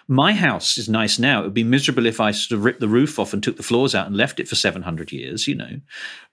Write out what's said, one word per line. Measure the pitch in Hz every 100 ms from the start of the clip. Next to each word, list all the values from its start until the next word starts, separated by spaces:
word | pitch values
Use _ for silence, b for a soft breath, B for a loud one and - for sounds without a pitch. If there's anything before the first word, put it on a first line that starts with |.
| B
My | 131 170
house | 208 160 95 - -
is | 107
nice | 110 107 -
now. | 117 113
It | 90
would |
be | 107
miserable | 113 135 143 123 117
if | 110
I | 107
sort | 104 - 110
of | 117
ripped | -
the | 107
roof | 117 151 -
off | 95
and | 101
took | 117 -
the |
floors | - 117 135 98
out | 87
and | 101
left | 131 -
it | -
for | 107
seven | - -
hundred | 87 80 -
years," | 65 65 - -
you | 64
know, | 60 139 - B B B B